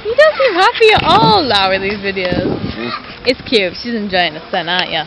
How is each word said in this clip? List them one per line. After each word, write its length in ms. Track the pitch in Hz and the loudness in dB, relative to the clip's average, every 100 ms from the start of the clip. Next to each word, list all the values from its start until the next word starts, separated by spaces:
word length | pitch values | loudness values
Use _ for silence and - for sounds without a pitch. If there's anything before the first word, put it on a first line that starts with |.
you 100 | 415 | -4
don't 220 | 494 622 - | 4 4 4
seem 160 | 539 | 0
happy 380 | 349 403 480 440 | 2 2 4 4
at 120 | 415 | 4
all 400 | - 381 453 427 | 4 4 4 4
now 280 | 277 202 190 | 2 0 2
in 100 | 190 | 0
these 200 | 196 208 | -2 -4
videos. 560 | 196 196 180 180 180 - - 107 120 - - - | -6 -4 -2 -2 -2 -4 -6 -8 -8 -10 -12 -8
It's 160 | - 262 - | -2 -2 0
cute. 300 | 226 185 165 | 0 0 -4
She's 180 | 240 | -6
enjoying 380 | 233 208 185 170 | -6 -2 0 0
the 100 | 151 - | -4 -6
sun, 160 | 190 165 | -6 -2
aren't 240 | 180 175 | -4 -2
you? 140 | 165 | -4